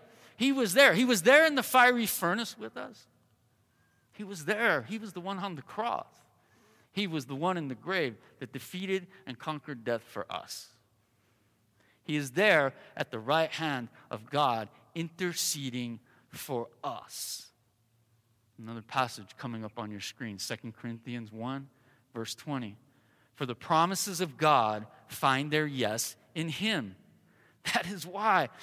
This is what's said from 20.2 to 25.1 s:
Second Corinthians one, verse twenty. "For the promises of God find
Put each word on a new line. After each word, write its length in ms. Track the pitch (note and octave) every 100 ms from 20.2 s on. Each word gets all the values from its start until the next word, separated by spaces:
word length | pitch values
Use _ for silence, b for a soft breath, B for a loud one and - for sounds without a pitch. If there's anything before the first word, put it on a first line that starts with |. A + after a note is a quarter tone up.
| A#2 G2
Second 340 | - A#2 A#2
Corinthians 600 | - A#2+ A2+ B2 A#2+ G#2+
one, 360 | A2 A#2+ C3+ C3+ b b b b
verse 200 | A#2 A2+
twenty. 440 | - - C#3 A2 G2+ _ b b b b -
"For 100 | C3+
the 100 | A#2
promises 640 | - D#3+ F3 F#3+ G3+ F3
of 180 | F3 A#2+
God 500 | D3+ C#3 G#2+ G#2+ A2 B
find 440 | B